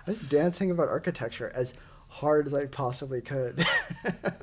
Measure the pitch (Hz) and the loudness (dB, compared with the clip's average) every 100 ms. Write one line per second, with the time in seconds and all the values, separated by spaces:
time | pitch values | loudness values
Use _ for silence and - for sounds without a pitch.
0 | - 220 135 143 175 175 190 170 151 135 | -6 -6 2 4 4 2 2 2 2 2
1 | 180 - 113 - 117 - 127 - - - | -2 -4 -6 -6 -4 -2 -4 -6 -20 -20
2 | - - 147 151 143 143 139 139 127 127 | -20 -2 4 4 4 0 -2 -2 -2 -2
3 | 135 127 - 139 123 - 165 988 - - | -4 -6 -4 -2 -2 0 2 2 -2 -6
4 | - - 185 - | -6 -4 -6 -4